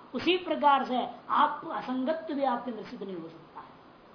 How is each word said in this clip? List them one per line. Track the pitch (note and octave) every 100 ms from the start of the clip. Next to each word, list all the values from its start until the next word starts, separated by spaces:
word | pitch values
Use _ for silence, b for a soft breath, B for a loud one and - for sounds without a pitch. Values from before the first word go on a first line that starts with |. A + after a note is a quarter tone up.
| -
उसी | B3 D#4 F4+
प्रकार | E4 C#4+ C#4+ C4+ B3
से | B3 G3+ - -
आप | A#3+ D4 D4 E4
असंगत्व | D4 - C4 C4 D#4+ D#4+
भी | C#4+
आपके | C4+ A#3+ B3+
अंदर | G#3+
सिद्ध | F#3+ G#3+
नहीं | G3 F3+
हो | D#3+
सकता | - - -
है | - - - - -